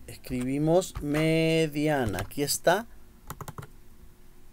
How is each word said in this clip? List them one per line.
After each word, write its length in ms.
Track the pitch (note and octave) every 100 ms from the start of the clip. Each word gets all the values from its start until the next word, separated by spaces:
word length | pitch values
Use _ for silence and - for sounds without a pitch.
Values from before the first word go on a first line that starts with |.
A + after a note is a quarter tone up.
| -
escribimos 880 | A2 - B2+ B2+ C#3 D#3 E3+ F#3 -
mediana. 1160 | D3 D3+ D#3+ D#3+ D#3+ D#3+ D#3+ D3 D3+ C#3+ A2+ F2+
Aquí 220 | G2+ -
está. 440 | C#3+ - - F#3+ A#3 - - - - - - - - - - - - - - - -